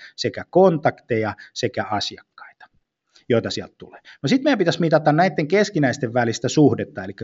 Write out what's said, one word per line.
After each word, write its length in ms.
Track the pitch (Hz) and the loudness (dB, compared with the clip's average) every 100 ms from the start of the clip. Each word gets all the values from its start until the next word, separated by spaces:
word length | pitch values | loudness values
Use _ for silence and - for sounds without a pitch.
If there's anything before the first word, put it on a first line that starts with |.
| - - | -20 -8
sekä 300 | 110 - - | -8 -6 0
kontakteja, 880 | 170 190 165 127 - - 110 107 101 - | 4 4 4 -2 -4 -4 -4 -4 -8 -14
sekä 300 | - 120 - | -6 -6 -6
asiakkaita, 600 | 107 104 - 107 _ - - _ - _ _ _ _ _ - | -6 -6 -6 -12 _ -20 -20 _ -20 _ _ _ _ _ -2
joita 200 | 117 101 | 0 0
sieltä 240 | - 87 - | -8 -12 -18
tulee. 220 | - - - - | -20 -20 -20 -6
No 60 | 139 | 0
sit 160 | 262 | 0
meidän 140 | 294 240 | 0 0
pitäisi 220 | 170 160 | 0 0
mitata 320 | 165 151 151 | 2 2 2
näitten 360 | 151 185 - 147 | 2 2 0 0
keskinäisten 680 | 196 202 175 135 117 117 | 0 0 0 -2 -2 -4
välistä 360 | 120 117 113 127 | -2 -2 -2 -2
suhdetta, 540 | - 143 110 - - | 4 4 4 -6 -10
eli 100 | 95 - | -14 -14